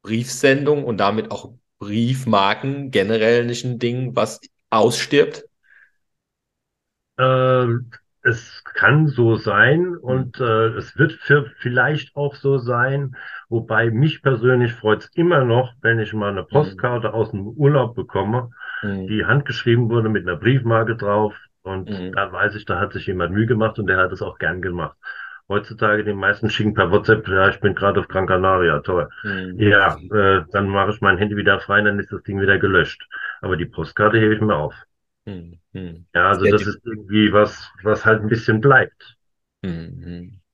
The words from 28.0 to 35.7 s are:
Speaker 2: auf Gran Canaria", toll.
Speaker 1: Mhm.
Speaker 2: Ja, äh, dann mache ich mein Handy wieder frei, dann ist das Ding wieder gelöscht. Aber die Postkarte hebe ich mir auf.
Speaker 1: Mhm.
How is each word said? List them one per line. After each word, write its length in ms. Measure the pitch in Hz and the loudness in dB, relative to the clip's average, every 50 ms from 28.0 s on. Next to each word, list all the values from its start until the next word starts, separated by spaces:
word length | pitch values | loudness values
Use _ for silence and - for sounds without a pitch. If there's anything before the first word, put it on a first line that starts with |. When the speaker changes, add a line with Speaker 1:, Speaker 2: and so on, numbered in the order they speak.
Speaker 2:
auf 80 | 90 - | -2 -2
Gran 180 | - 95 95 | -4 -4 0
Canaria", 520 | 87 95 92 95 95 95 92 90 82 76 76 | 0 0 2 2 2 2 4 2 2 0 0
toll. 280 | - - 92 87 - - - - - | -2 -2 -2 -2 -2 -4 -10 -14 -10
Speaker 1:
Mhm. 340 | 104 98 92 92 92 92 | -8 -8 -8 -8 -10 -4
Speaker 2:
Ja, 400 | 101 107 104 98 101 98 95 - - - 92 | 2 2 4 6 4 4 2 0 -4 -10 -2
äh, 320 | 104 104 98 98 98 95 82 - | 0 2 4 4 4 2 0 -2
dann 160 | - 101 101 98 | -2 -2 -2 0
mache 220 | 98 101 95 101 | 0 0 0 0
ich 100 | 104 - | -2 0
mein 160 | 101 98 92 | 2 2 2
Handy 200 | 87 104 104 101 | 2 0 -2 -2
wieder 220 | 101 92 98 98 95 | 0 2 2 2 2
frei, 200 | - - 101 104 | 0 0 2 2
dann 180 | 104 104 101 101 | 2 2 0 -2
ist 120 | 95 - | -6 -8
das 120 | 101 90 _ | -12 -12 _
Ding 180 | - 98 98 | -8 -4 -2
wieder 180 | 98 98 98 90 | 2 2 2 2
gelöscht. 480 | 98 98 95 87 76 - - _ - _ - - - - - - | 2 4 4 2 2 0 -6 _ -18 _ -14 -12 -12 -12 -12 -10
Aber 140 | - 98 92 | -6 -4 -4
die 80 | 80 85 | -4 -4
Postkarte 540 | - - - 80 - - - 104 107 110 113 | -8 -6 -10 -10 -8 -2 0 2 4 4 4
hebe 160 | 110 107 107 | 4 4 2
ich 60 | 104 | 2
mir 140 | 107 107 92 | 0 0 0
auf. 200 | 73 76 71 - - - _ _ _ _ _ _ _ _ | -2 -2 -6 -8 -12 -20 _ _ _ _ _ _ _ _
Speaker 1:
Mhm. 340 | 101 98 90 85 85 87 85 _ _ | -14 -14 -14 -16 -18 -20 _ _ _